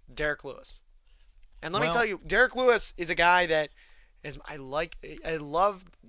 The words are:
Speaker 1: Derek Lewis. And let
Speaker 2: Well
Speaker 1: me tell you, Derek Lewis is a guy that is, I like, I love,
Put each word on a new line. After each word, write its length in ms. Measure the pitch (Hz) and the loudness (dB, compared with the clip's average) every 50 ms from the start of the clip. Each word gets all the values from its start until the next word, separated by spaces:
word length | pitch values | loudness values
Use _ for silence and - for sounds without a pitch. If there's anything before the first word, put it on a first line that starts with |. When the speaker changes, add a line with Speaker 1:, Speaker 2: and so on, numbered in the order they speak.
| _ - 127 | _ -14 -8
Speaker 1:
Derek 300 | 117 151 151 147 - - | -4 -2 -2 -2 -4 -8
Lewis. 380 | 139 - - - - - - _ _ _ - _ _ - _ - _ - - - - - - - | -14 -14 -14 -16 -18 -18 -20 _ _ _ -20 _ _ -20 _ -20 _ -20 -20 -20 -20 -18 -12 -8
And 100 | 156 175 | -4 -2
let 60 | 208 | 0
Speaker 2:
Well 80 | - 160 | 0 2
Speaker 1:
me 40 | 170 | 2
tell 120 | 233 226 | 2 0
you, 140 | 220 196 160 - | 0 -2 -6 -4
Derek 300 | 151 180 214 254 247 - | 0 2 4 4 2 2
Lewis 380 | 240 254 247 240 202 - - - | 2 4 4 4 4 2 -2 -4
is 120 | - 175 160 | -6 -4 -2
a 40 | 180 | 2
guy 300 | 165 170 175 175 180 180 | 4 4 6 6 6 4
that 240 | 165 160 156 151 147 _ - - - - - - _ _ _ - | 4 2 0 0 -2 _ -18 -20 -20 -20 -20 -20 _ _ _ -12
is, 140 | 151 143 147 - | -12 -12 -12 -12
I 120 | - 147 | -14 -12
like, 400 | 147 135 131 135 151 165 - - - - 151 156 - - | -12 -10 -6 -4 -4 -4 -4 -8 -14 -16 -16 -14 -12 -8
I 120 | 160 165 | -8 -6
love, 480 | 156 151 143 143 165 190 208 202 185 185 - _ _ - | -6 -6 -2 0 2 2 2 0 -2 -14 -20 _ _ -20